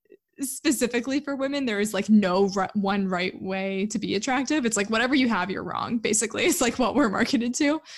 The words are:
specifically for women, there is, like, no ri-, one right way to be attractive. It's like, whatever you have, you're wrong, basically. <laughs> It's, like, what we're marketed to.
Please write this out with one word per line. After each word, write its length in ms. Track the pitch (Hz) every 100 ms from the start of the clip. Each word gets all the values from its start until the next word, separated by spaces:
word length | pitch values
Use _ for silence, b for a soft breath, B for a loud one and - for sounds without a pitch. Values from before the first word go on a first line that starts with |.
| _ - _ -
specifically 800 | 269 - 311 226 233 233 240 277
for 160 | 285 277
women, 300 | 269 285 262
there 140 | 202
is, 160 | 214 190
like, 140 | 202
no 380 | 214 185 185 202
ri-, 180 | 196 185 208
one 320 | 196 202 190
right 260 | 180 180 -
way 460 | 185 190 196 190 208
to 100 | 214
be 160 | 190
attractive. 540 | 202 277 254 254 302 233
It's 100 | 247
like, 140 | 202
whatever 240 | 220 247 269
you 120 | 254
have, 220 | 202 185
you're 140 | -
wrong, 340 | - - - 233
basically. 480 | 220 220 226 - 359
<laughs> 0 |
It's, 160 | -
like, 160 | 240 233
what 160 | 240
we're 160 | - 226
marketed 460 | 190 233 247 240 247
to. 260 | 294 311 -